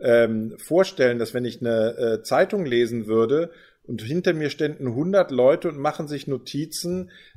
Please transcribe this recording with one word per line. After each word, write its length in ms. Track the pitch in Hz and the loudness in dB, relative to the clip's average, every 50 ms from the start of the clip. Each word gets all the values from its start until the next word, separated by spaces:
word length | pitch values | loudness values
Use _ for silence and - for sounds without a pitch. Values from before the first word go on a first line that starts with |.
ähm, 540 | - 120 117 117 117 113 113 110 110 113 - - | 2 4 6 6 6 4 2 -2 -4 -6 -8 -12
vorstellen, 640 | - - 151 175 190 - - - 135 123 120 120 | -6 0 2 2 2 2 2 2 2 2 2 0
dass 140 | 113 107 - | -2 -4 -4
wenn 120 | 123 123 | -4 -4
ich 160 | 120 117 - | -4 -6 -4
eine, 360 | 120 117 117 113 110 113 117 - | -2 0 2 2 2 0 0 0
äh, 260 | 127 117 113 104 - | 0 0 0 -2 -2
Zeitung 420 | - 131 139 185 190 - 202 180 | 0 0 2 2 2 0 -2 -2
lesen 420 | 139 120 120 120 113 117 120 110 104 | 0 2 2 2 2 0 -4 -4 0
würde 440 | 113 113 113 113 139 151 170 170 - - - _ _ _ _ | 2 2 2 2 2 0 0 -2 -8 -14 -20 _ _ _ _
und 180 | - 123 107 | -12 -10 -10
hinter 320 | 104 117 147 180 180 190 165 | -8 -6 -4 -2 0 0 0
mir 160 | 156 151 143 | 0 -2 -4
ständen 460 | 147 - 156 147 151 - 143 127 113 | -4 -2 -4 -4 -4 -4 -6 -4 -4
hundert 360 | 120 156 180 190 190 175 - | -2 -2 2 2 2 2 2
Leute 380 | 139 123 123 131 151 175 175 175 | 2 4 6 6 4 4 0 -4
und 80 | 156 139 | -4 -4
machen 300 | 139 151 147 - 165 147 | -2 -4 -2 -4 -6 -6
sich 200 | 147 143 143 - | -8 -8 -6 -6
Notizen, 840 | 135 127 127 - - 143 156 156 - - - 170 180 185 180 180 - - - _ - | -6 -6 -6 -8 -8 -8 -6 -8 -8 -8 -6 -6 -6 -6 -8 -10 -14 -20 -20 _ -20